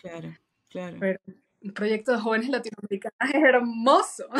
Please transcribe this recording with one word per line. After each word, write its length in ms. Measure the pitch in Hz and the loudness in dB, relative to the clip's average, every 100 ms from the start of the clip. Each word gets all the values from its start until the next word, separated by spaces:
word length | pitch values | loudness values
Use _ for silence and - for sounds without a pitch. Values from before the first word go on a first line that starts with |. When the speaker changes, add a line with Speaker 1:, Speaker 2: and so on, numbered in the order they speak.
Speaker 1:
Claro, 340 | 180 165 165 165 _ _ _ | -16 -12 -14 -16 _ _ _
claro. 260 | 180 180 165 | -12 -10 -4
Speaker 2:
Pero 220 | 190 185 - - _ _ | -4 -4 -8 -20 _ _
un 140 | 202 | -12
proyecto 380 | 202 208 214 214 | -4 -2 -2 0
de 60 | 240 | -2
jóvenes 300 | 220 220 247 | 0 -2 0
latinoamericanas 880 | 254 233 214 - 196 220 - 254 | -4 -6 -12 -8 -6 -6 -4 0
es 80 | 285 | 4
hermoso. 840 | 302 339 339 226 233 330 440 - - 254 | 6 6 4 0 4 6 4 -6 -6 -2